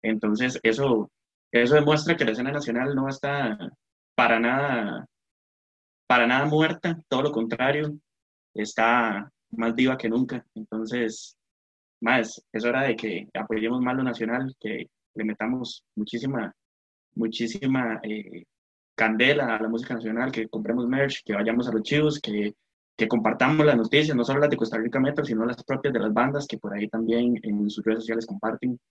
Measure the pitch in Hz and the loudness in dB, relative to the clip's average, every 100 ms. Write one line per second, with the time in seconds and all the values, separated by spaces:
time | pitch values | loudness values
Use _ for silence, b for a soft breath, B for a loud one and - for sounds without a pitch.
0 | 113 110 110 107 127 131 113 113 139 113 | -2 -2 0 0 0 0 0 2 2 2
1 | 104 _ _ _ _ 120 123 151 147 151 | 0 _ _ _ _ 2 6 6 6 2
2 | 160 165 120 110 127 147 143 117 135 139 | 2 2 2 0 -2 -2 -2 -2 0 -2
3 | 135 135 143 143 123 104 92 - _ _ | -2 -4 -4 -2 -2 -4 -10 -14 _ _
4 | _ - 117 113 117 131 143 120 104 62 | _ 2 4 4 4 2 0 -2 -2 -6
5 | - _ _ _ _ _ _ _ _ _ | -12 _ _ _ _ _ _ _ _ _
6 | _ 123 117 127 147 151 160 160 170 165 | _ 4 4 4 4 4 2 2 -4 -4
7 | - 131 143 113 113 117 131 147 151 147 | -2 0 0 0 -2 0 0 0 -4 -6
8 | _ _ _ _ _ - 107 - 113 120 | _ _ _ _ _ -8 -6 2 4 4
9 | 113 101 104 _ _ 117 117 117 131 131 | 2 -2 -8 _ _ -4 -2 2 2 2
10 | 113 117 127 123 - - 107 110 110 120 | -2 -2 -2 -6 -10 -16 -10 -8 -4 -2
11 | 110 110 - _ _ _ _ _ _ _ | -4 -4 -16 _ _ _ _ _ _ _
12 | 117 127 113 - _ 107 120 127 131 113 | 2 2 0 -8 _ -4 0 0 0 -2
13 | 110 101 104 - 110 110 113 127 123 131 | -4 -6 -8 -10 -4 -2 0 0 0 0
14 | 127 117 113 123 135 131 107 76 - _ | -2 -2 -4 -2 -4 -8 -8 -8 -10 _
15 | _ - 107 107 113 127 117 - _ - | _ -6 -6 -4 -4 -4 -6 -12 _ -8
16 | 107 120 131 131 107 _ _ _ _ _ | -6 -4 -4 -4 -6 _ _ _ _ _
17 | _ - 113 113 113 101 135 131 120 107 | _ -6 -4 -2 -6 -4 -2 0 0 -4
18 | 107 107 98 87 - _ _ _ _ - | -6 -8 -10 -16 -20 _ _ _ _ 0
19 | 110 110 127 143 127 110 110 113 123 120 | 0 4 4 4 2 0 -2 -2 -4 -6
20 | 113 113 127 117 110 113 107 120 120 131 | -4 -2 -2 -4 -6 -6 -2 -2 0 2
21 | 139 - - 101 110 117 123 113 107 147 | 0 -2 -4 -2 2 0 0 -2 2 2
22 | 151 147 - 104 104 - _ _ _ - | 2 0 -4 -2 -2 -4 _ _ _ -2
23 | 110 117 110 113 127 156 151 123 110 143 | 0 2 2 2 4 6 6 6 4 2
24 | 151 131 120 139 147 - 113 113 117 131 | 4 2 2 2 2 2 0 -2 -2 0
25 | 131 147 143 110 117 123 - 135 143 120 | 0 0 -2 0 -2 -4 -6 -2 0 0
26 | 107 110 131 143 143 110 101 101 107 113 | 0 2 2 0 -6 -8 -6 -4 -4 -2
27 | 113 117 123 117 113 104 104 104 107 110 | 0 2 2 0 -2 -2 -2 -2 -2 -2
28 | 113 113 113 101 110 113 - 247 _ | -2 -4 -4 -6 -4 -4 -4 -6 _